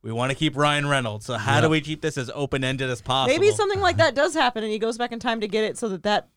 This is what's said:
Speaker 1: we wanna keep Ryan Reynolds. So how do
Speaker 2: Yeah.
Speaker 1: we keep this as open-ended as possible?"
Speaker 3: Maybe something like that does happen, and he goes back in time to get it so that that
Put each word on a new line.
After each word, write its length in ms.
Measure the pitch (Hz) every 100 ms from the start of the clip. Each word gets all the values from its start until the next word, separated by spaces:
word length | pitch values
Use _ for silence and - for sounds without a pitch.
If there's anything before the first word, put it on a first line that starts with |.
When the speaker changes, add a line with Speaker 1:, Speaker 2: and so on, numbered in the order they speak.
Speaker 1:
we 100 | 110
wanna 220 | 113 127
keep 220 | 135 156 135
Ryan 300 | 147 147 143
Reynolds. 380 | 139 117 107 -
So 80 | 120
how 240 | 104 143
do 60 | 156
Speaker 2:
Yeah. 40 |
Speaker 1:
we 100 | 156
keep 200 | 147 151
this 160 | 156 143
as 140 | 123
open-ended 540 | - 139 135 131 135 131
as 120 | 123
possible?" 360 | - 131 135 311
Speaker 3:
Maybe 140 | 403
something 260 | 427 403 392
like 160 | 381 349
that 160 | 320
does 200 | 269 320
happen, 280 | 320 254 226
and 80 | 220
he 60 | 214
goes 200 | 226 226
back 140 | 240
in 60 | 233
time 220 | 240 226
to 80 | 208
get 160 | 214
it 120 | 214 -
so 100 | 226
that 120 | 185
that 240 | 208 208 -